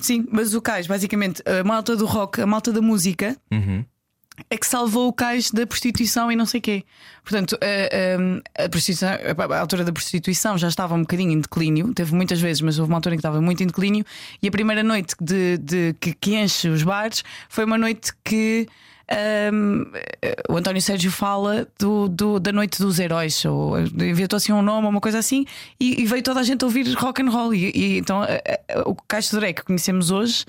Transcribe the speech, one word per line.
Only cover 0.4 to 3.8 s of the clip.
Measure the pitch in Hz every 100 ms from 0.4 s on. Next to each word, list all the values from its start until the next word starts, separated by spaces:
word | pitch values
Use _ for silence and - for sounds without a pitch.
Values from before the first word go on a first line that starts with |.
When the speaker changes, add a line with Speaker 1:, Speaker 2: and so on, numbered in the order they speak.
| 220
Speaker 1:
o | 220
Cais, | 226 202 170
basicamente, | 196 196 208 196 165 -
a | 185
malta | 190 220 220 226
do | 220
rock, | 220 196 -
a | 208
malta | 214 226
da | 220
música, | 220 214 180 170 202 269 -
Speaker 2:
Uhum. | 110 98 95